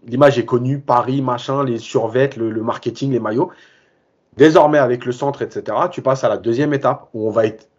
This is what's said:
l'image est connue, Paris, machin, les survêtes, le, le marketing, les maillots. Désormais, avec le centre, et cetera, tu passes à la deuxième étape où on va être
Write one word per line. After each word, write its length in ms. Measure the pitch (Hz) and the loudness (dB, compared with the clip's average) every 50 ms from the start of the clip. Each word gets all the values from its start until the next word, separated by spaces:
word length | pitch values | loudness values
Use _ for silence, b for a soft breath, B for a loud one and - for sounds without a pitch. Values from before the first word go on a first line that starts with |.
| - | -12
l'image 320 | 117 117 127 143 143 127 | -6 2 6 6 6 6
est 80 | 123 110 | 4 -2
connue, 340 | - 127 120 123 131 139 143 | 0 -2 0 0 0 -4 -4
Paris, 420 | 139 - 127 123 117 123 131 139 | 0 0 2 2 2 0 -2 -2
machin, 440 | 135 127 123 120 - - 135 139 139 | -2 -2 -4 -4 -4 -4 -2 -2 -2
les 120 | 131 117 | -2 -4
survêtes, 600 | 117 113 - - 123 110 110 107 123 135 139 - | -6 -8 -2 -2 -2 -2 0 0 0 0 0 -2
le, 140 | 113 113 110 | -4 -6 -4
le 100 | 107 113 | -4 -4
marketing, 500 | 110 117 117 - - 120 113 - 139 139 | -4 -4 -6 -4 -6 -8 -6 -4 -4 -2
les 80 | 131 113 | -2 -2
maillots. 320 | 110 107 110 123 175 180 b b b b b b b b b b b b _ _ _ _ _ | -2 -2 -2 -2 -2 -4 b b b b b b b b b b b b _ _ _ _ _
Désormais, 400 | - 139 160 156 185 151 147 151 | 6 6 8 8 6 4 4 4
avec 280 | 147 135 123 123 120 - | 2 2 2 0 -2 -4
le 60 | 127 | -6
centre, 300 | 123 - 143 143 139 - | -6 -4 -4 -6 -4 -4
et 100 | 117 104 | -8 -8
cetera, 380 | - 107 101 - 107 120 160 180 | -8 -10 -8 -6 -2 -2 -2 -2
tu 120 | - - | -4 -4
passes 220 | - - 190 - - | 0 0 0 0 0
à 60 | 117 | -2
la 80 | 107 | -2
deuxième 360 | 98 - 120 117 123 147 147 143 | 0 -2 -2 0 0 0 -2 -2
étape 340 | 135 135 123 139 - - _ - | 0 0 -2 -2 -2 -8 _ -10
où 140 | 110 107 | -6 -6
on 40 | 110 | -2
va 140 | 104 113 110 | 0 0 0
être 220 | 110 - - _ _ _ | 0 -2 -8 _ _ _